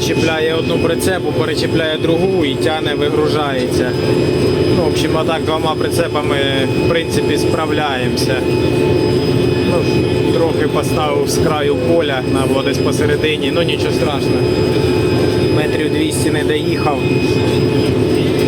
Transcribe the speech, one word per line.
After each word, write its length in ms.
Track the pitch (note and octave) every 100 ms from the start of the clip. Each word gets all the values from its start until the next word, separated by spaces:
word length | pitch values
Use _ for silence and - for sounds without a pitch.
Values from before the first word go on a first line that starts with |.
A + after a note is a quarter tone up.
| -
чіпляє 480 | E3 D#3+ D#3+ D#3+ D#3+
одну 220 | D#3+ F3
прицепу, 540 | E3 E3 - F3+ -
перечіпляє 640 | C#3+ D#3 D3+ E3 E3 D#3+ D#3
другу 480 | D#3+ E3 F#3+ F#3+ D3
і 100 | B2+
тягне, 400 | D#3 D#3 D3+ C#3+
вигружається. 960 | D3 D3+ D3+ D3 C#3+ C3+ B2 B2+ B2+ A#2+ - - - - - - - F#3+
Ну, 60 |
в 40 | D#3
общем, 240 | - D#3+ D#3+
отак 220 | D#3+ D#3+
двома 320 | - D#3+ D#3+ D3+
прицепами, 640 | D#3 - E3 D3+ C#3+ C#3+ C#3 C3+ C3 B2+ -
в 40 |
принципі, 480 | E3 D#3+ D3 - D3
справляємося. 1000 | - E3+ D#3 D3+ D3 C3 B2 A#2+ C3+ B2+ B2 B2 B2+ - - - - - - - - - -
Ну, 140 | F2 C#3+ - - - -
трохи 340 | - E3 - D3
поставив 600 | D3+ - - D3+ C#3+ -
з 80 | C#3+
краю 380 | E3 D3+ C#3+ C#3+
поля, 460 | - E3+ D3+ C3 B2+
треба 160 | B2+ C3
було 160 | C3+
десь 140 | C#3 C#3
посередині, 760 | D3+ D3 D3 D3 D#3 D3+ C#3 B2+
ну 60 |
нічого 320 | D#3+ D3+ D3
страшного. 500 | - D3 C#3 C#3 B2 A#2+ - - - B2 A#2+ - B2+ - - - -
Метрів 380 | D3+ - D3+
двісті 360 | D3 D#3 - D#3
не 140 | D#3
доїхав, 560 | C#3+ D3+ F3 D#3 D3+ C#3 - C3+ - - A#2+ B2 - - - - - - - -